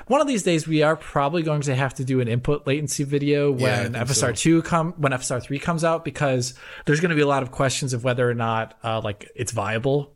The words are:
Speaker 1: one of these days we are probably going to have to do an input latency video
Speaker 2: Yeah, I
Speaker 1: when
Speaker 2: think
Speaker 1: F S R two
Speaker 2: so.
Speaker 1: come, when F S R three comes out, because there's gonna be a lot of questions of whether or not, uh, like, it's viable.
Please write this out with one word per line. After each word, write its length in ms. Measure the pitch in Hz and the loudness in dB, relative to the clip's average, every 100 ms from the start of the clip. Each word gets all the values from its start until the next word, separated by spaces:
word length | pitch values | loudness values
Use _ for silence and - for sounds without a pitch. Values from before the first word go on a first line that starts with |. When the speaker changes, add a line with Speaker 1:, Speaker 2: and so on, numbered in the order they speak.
| - | 0
Speaker 1:
one 120 | 269 | 2
of 80 | 294 | 2
these 160 | 240 | 0
days 240 | 180 170 156 | 2 0 2
we 140 | 156 | 2
are 160 | 151 160 | 4 2
probably 460 | - 156 143 175 | -2 0 0 0
going 180 | 160 151 | 0 -2
to 140 | 143 131 | 0 0
have 180 | 135 - | 0 -2
to 80 | |
do 160 | 131 131 | -2 0
an 80 | 117 | 0
input 380 | 120 127 147 - | 0 0 -2 0
latency 380 | 139 147 - | -2 -2 -4
video 520 | 139 143 143 143 143 131 | -2 0 2 2 2 2
Speaker 2:
Yeah, 120 | 127 | 2
I 160 | 123 | 0
Speaker 1:
when 0 | |
Speaker 2:
think 140 | 101 120 | -2 -2
Speaker 1:
F 120 | 123 | -2
S 140 | 139 | 0
R 100 | 123 | 0
two 260 | 117 165 165 | 0 4 4
Speaker 2:
so. 80 | 156 | 4
Speaker 1:
come, 260 | 170 160 175 | 0 0 -2
when 160 | 143 | -2
F 80 | 127 | 0
S 100 | - | -2
R 80 | 127 | -6
three 200 | - 139 | -4 -6
comes 240 | - 170 | -2 0
out, 200 | 165 165 | 0 0
because 520 | 160 - 147 131 123 - - - - | -2 -2 0 0 -2 -6 -18 -6 0
there's 140 | 147 | 2
gonna 160 | 170 156 | 2 2
be 60 | |
a 60 | 143 | 2
lot 160 | 139 | 2
of 80 | 127 | 0
questions 420 | - 135 - 139 | 0 0 0 -2
of 100 | 123 | -2
whether 260 | 127 123 123 | 0 2 2
or 40 | |
not, 440 | 120 113 113 113 - | 0 0 -2 -4 -6
uh, 160 | 117 110 | -4 -2
like, 300 | 107 104 - - | -2 -6 -10 -10
it's 160 | 110 | -6
viable. 640 | 117 101 113 135 143 143 | -4 -2 0 0 0 -2